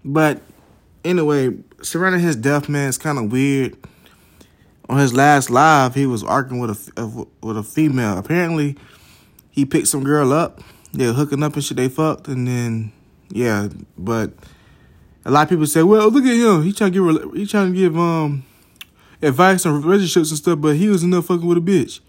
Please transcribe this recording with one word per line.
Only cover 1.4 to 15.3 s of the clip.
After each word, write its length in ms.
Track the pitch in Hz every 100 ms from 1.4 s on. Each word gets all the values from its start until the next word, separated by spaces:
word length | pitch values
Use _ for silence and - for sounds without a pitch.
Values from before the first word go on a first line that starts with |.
| 131 - - _
surrounding 400 | - 165 185 180
his 140 | 175 127
death, 340 | 131 147 143
man, 200 | 143 139
it's 80 | 120
kinda 260 | 156 139
weird. 520 | 107 127 139 139 123 - - _ _ _ _ _ _ _ _ _ -
On 80 | 135
his 160 | 139
last 360 | 120 143 143 131
live, 460 | 127 156 151 127 131
he 100 | 139
was 180 | 117
arguing 380 | - 131 131 123
with 80 | 117
a 40 |
f-, 160 | 104 - -
uh, 60 |
w-, 260 | 113 117 - _
with 160 | 110 107
a 60 |
female. 540 | 107 - 156 127 113 92
Apparently, 600 | - 170 170 165 143 143 - - _ _ _ _ _
he 140 | - 139
picked 240 | 165 -
some 140 | 143 135
girl 260 | 151 131
up. 300 | 151 170 - - - _
They 140 | - 123
were 60 |
hooking 300 | 117 147 143
up 120 | 147 143
and 80 |
shit. 120 | 139 135
They 140 | 127
fucked, 400 | 131 156 - -
and 180 | 127 123
then, 460 | 123 120 113 110 _ _ _ _
yeah. 400 | 107 120 104 101 - - -
But 340 | 92 113 107 - - - _ _ _ _ _ _
a 60 | -